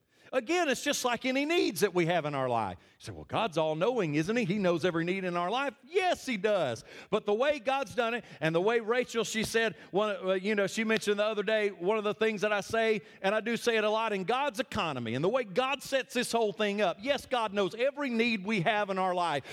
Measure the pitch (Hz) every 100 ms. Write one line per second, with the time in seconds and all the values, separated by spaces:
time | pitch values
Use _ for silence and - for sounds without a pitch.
0 | _ _ - 254 226 349 320 247 285 -
1 | 254 233 262 262 294 349 359 170 202 180
2 | 165 175 147 143 131 117 101 90 - -
3 | - 87 76 151 226 156 156 156 208 254
4 | 165 151 160 240 190 214 180 170 180 165
5 | 170 190 185 175 175 240 277 - 254 370
6 | 370 294 - 220 214 202 139 117 - -
7 | - 202 - 208 285 294 214 269 214 185
8 | 226 233 - 139 156 165 196 233 214 247
9 | 247 233 190 220 208 233 226 - - 180
10 | 214 190 185 190 190 208 196 - 220 220
11 | 208 202 214 208 202 220 208 175 175 220
12 | 208 - 220 214 208 208 - 226 226 214
13 | - - 196 214 220 226 240 226 214 220
14 | 226 202 180 247 285 208 - 208 170 131
15 | 113 123 175 262 214 180 262 277 - 269
16 | 247 247 - 247 214 190 208 202 196 160
17 | 240 269 - 247 220 202 190 220 262 262
18 | 285 226 240 220 185 220 175 208 202 190
19 | 185 180 170 143 -